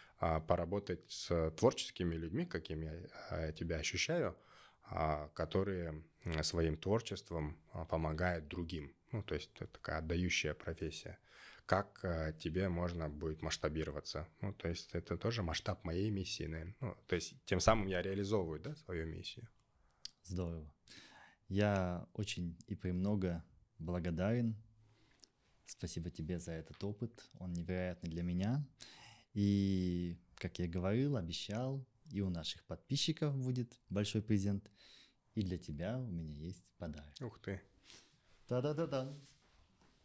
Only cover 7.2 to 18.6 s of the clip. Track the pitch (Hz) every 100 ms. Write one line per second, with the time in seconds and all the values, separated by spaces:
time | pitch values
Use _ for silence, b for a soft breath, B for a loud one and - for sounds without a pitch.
7.2 | - 82 76 80 - 90 82 82 78 78
8.2 | 90 85 76 - 85 82 73 - _ 113
9.2 | - 76 - - - - - 78 80 85
10.2 | 90 - 76 76 - 80 78 - - -
11.2 | B B B B B 95 101 - 90 82
12.2 | 78 80 85 90 95 85 87 87 78 73
13.2 | 80 78 80 - - 78 78 73 - 76
14.2 | - - 98 - 85 85 - 87 - 82
15.2 | 113 117 85 80 - 92 82 87 107 101
16.2 | 87 - 78 80 85 - 110 - - 87
17.2 | - - - 92 110 110 98 90 95 98
18.2 | 101 107 85 78